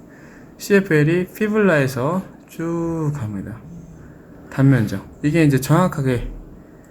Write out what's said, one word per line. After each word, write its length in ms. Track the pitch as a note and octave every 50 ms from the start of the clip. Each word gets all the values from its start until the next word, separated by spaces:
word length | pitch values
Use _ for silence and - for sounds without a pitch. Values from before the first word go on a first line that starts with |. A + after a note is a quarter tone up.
| - - - - - - - - - - - -
씨에프엘이 680 | - - G3+ G3 F#3+ - E3 D3+ D3 D#3 E3+ F3+ F3+ F3+ -
피블라에서 920 | - G#3+ G#3+ G#3+ A3 G#3 F#3+ E3 D3 C3+ C3 C3 B2 B2 D3 E3+ F#3+ F#3+ - - - - -
쭉 640 | - - E3 E3 E3+ E3+ E3+ E3 E3 E3 D#3 D3 D3
갑니다. 460 | D3 A2+ G#2+ G#2 G2 F#2 F#2+ G2+ - - - - - - - - - - - - - - - - - - -
단면적. 680 | - - C3+ C3+ C#3 A#2+ G#2+ G2 F#2+ G2 - - - - -
이게 220 | D3 D#3+ E3+ D#3+
이제 160 | C#3+ C#3+ B2+
정확하게, 720 | - - D3 E3+ F#3 F3+ - - C3+ C3 B2 A#2 - - - - - - - - - - - - - -